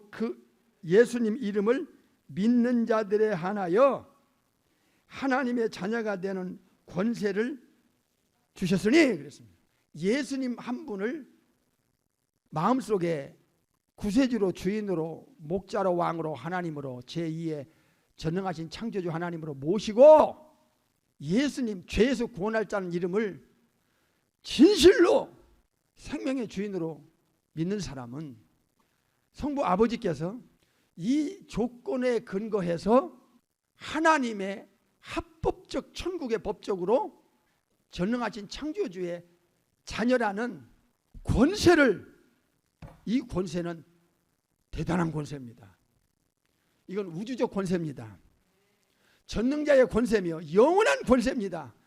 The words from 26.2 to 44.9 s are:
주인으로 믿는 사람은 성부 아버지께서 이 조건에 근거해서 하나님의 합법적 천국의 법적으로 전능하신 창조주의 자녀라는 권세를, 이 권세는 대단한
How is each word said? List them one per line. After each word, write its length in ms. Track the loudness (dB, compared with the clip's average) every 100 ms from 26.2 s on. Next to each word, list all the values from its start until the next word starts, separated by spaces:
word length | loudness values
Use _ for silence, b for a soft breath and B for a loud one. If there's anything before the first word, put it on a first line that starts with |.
| -6 -4 -6
주인으로 580 | -8 -8 -6 -8 -10 -18 _ _ _ _
믿는 260 | -8 -4 -4
사람은 560 | -6 -10 -12 -12 -14 -16 _ _ _ _ _ _ _ _ _
성부 300 | -8 -4 -2
아버지께서 800 | 0 2 2 0 -4 -4 -6 -10 -18 _ _ _ _ -8
이 500 | -2 -2 -2 -8 -10
조건에 720 | -6 -4 -6 -6 -2 0 -2
근거해서 960 | -4 -8 -4 -4 -2 -2 4 4 4 -6 _ _ _ _ _ _
하나님의 920 | -8 2 4 4 2 -4 -8 -8 -14 _ _ _
합법적 960 | -12 -10 -10 _ -4 -4 -8 -8 -8
천국의 460 | -8 -8 -6 -4 -4
법적으로 840 | -4 -8 -6 -4 0 0 0 -10 _ _ _ _ _ _ _
전능하신 580 | -6 -2 -2 -4 -8 -12
창조주의 760 | -10 -8 -6 -6 -6 -8 -8 -14 _ _ _ _ _ -12
자녀라는 800 | -4 0 2 0 -2 -6 -10 -18 _ _ _ _ -10
권세를, 880 | -2 2 4 6 6 8 6 2 -6 -20 _ _ _ _ _ _ -20 -14 -4
이 160 | -4
권세는 640 | -2 -6 -4 -6 -6 -8 -14 _ _ _ _ _ _ _ _
대단한 400 | -8 -4